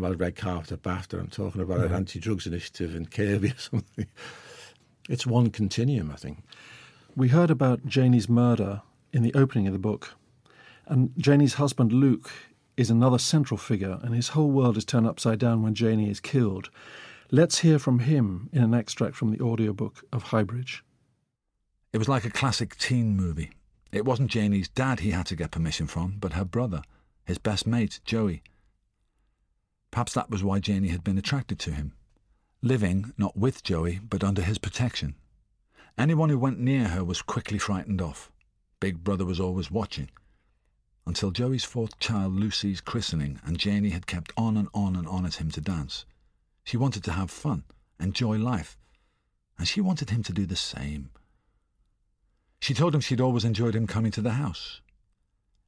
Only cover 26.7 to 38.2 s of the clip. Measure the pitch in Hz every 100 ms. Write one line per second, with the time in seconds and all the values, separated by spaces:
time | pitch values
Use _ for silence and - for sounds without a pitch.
26.7 | 82 - _ _ _ - 90 110 101 -
27.7 | 120 107 - - 113 107 80 - _ _
28.7 | _ _ _ _ _ _ _ _ _ _
29.7 | _ _ - 120 - - 104 98 98 98
30.7 | 98 95 87 101 95 - 139 - 90 -
31.7 | 73 71 - _ _ _ _ _ _ 120
32.7 | 127 98 95 104 - 98 - 120 - -
33.7 | 85 85 87 110 98 98 98 87 110 101
34.7 | - 123 - 73 67 _ _ _ _ _
35.7 | _ - - 135 160 160 139 131 120 123
36.7 | 135 107 87 87 92 - - - 104 -
37.7 | 95 107 95 82 -